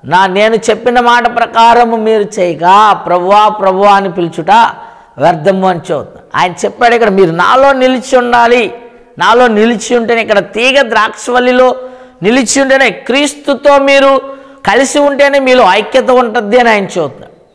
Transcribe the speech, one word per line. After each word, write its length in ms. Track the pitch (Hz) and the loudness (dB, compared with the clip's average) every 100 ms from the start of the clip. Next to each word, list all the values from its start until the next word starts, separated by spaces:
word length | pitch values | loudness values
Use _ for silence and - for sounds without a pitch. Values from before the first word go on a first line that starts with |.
"నా, 220 | - 175 190 | 0 0 0
నేను 280 | 190 220 | 0 0
చెప్పిన 460 | 226 220 - 240 240 | 0 -2 -2 0 0
మాట 360 | 240 240 226 233 | 2 0 0 -4
ప్రకారము 600 | 226 226 233 233 240 226 | -4 2 4 4 2 -2
మీరు 440 | 220 220 208 208 | -2 -2 -2 -4
చేయక 560 | 180 156 170 196 214 190 170 | -4 -2 2 4 4 0 -2
ప్రభువా, 420 | 175 175 208 214 | -2 2 2 2
ప్రభువా 420 | 214 190 185 202 | 0 -2 2 2
అని 220 | 196 196 | 2 0
పిలుచుట 380 | 175 170 165 160 220 226 - - - _ - | -6 -6 -6 0 2 2 -4 -20 -20 _ -2
వ్యర్థము" 500 | 151 170 170 190 190 | -2 0 -2 0 -2
అని 120 | 175 - | -4 -6
చెబుతుంది. 300 | 151 110 - - | -8 -8 -20 -10
ఆయన 180 | 139 180 | -4 -4
చెప్పాడు 420 | 170 208 202 240 | -2 -8 0 0
ఇక్కడ, 140 | 233 226 | 2 0
"మీరు 220 | 190 180 | 2 0
నాలో 420 | 165 185 254 277 | 2 0 2 2
నిలిచి 460 | 269 254 254 - 254 | 2 0 -2 -2 -2
ఉండాలి, 560 | 240 240 233 247 208 - - - _ - | 0 0 2 2 0 -8 -20 -20 _ -4
నాలో 280 | 185 233 247 | 0 2 2
నిలిచి 500 | 208 226 226 - 247 | 2 0 -2 -2 -2
ఉంటేనే." 260 | 220 233 | 0 -4
ఇక్కడ 160 | 214 202 | 0 -2
తీగ 440 | 175 214 254 269 | -2 -4 0 0
ద్రాక్షవల్లిలో 960 | 240 - 220 - - 247 247 254 254 254 - - - _ | 0 -2 -4 -6 -4 -2 0 2 2 0 -12 -20 -20 _
నిలిచి 400 | 185 254 233 269 | 0 0 0 -2
ఉంటేనే 280 | 269 269 254 | 0 0 0
క్రీస్తుతో 880 | 180 - 262 285 - - 277 285 285 | -4 -4 -2 -2 -6 -6 -2 2 2
మీరు 420 | 277 277 277 269 269 - - - - | 4 2 4 0 -4 -18 -20 -8 -2
కలిసి 320 | 220 269 294 | -2 0 0
ఉంటేనే 400 | 285 269 277 277 | 0 2 0 2
మీలో 260 | 262 254 | 2 2
ఐక్యత 460 | 196 196 214 262 220 | 2 2 0 -2 0
ఉంటది 500 | 254 240 240 202 247 | 0 0 -4 0 0
అని 100 | 240 | 2
ఆయన 140 | 208 | 0
చూస్తున్నాడు. 500 | 190 180 147 - - _ _ | -4 -6 -6 -10 -20 _ _